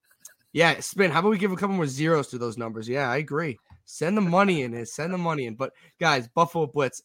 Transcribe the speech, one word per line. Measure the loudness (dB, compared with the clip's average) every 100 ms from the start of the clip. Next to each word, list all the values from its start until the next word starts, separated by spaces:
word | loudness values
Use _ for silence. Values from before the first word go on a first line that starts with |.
| _ _ -20 _ _
yeah, | 2 4 2
Spin, | -2 0 2
how | 2
about | 2
we | 2
give | 0
a | -2
couple | -2 0
more | -2
zeros | 0 2 2 0
to | -4
those | -6 -4
numbers? | -6 -6 -4
Yeah, | -2 0
I | -2
agree. | -2 -4 -4 -8 _ -20 -14
Send | -4 0 2
the |
money | 4 4 4 2
in, | -2
Iz. | -6 -8
Send | -8 -6
the | -4
money | -2 -2 -4
in. | -6
But, | -6 -8 _ -2
guys, | 2 2 0
Buffalo | 2 2 2 -2
Blitz | 0 -2 -2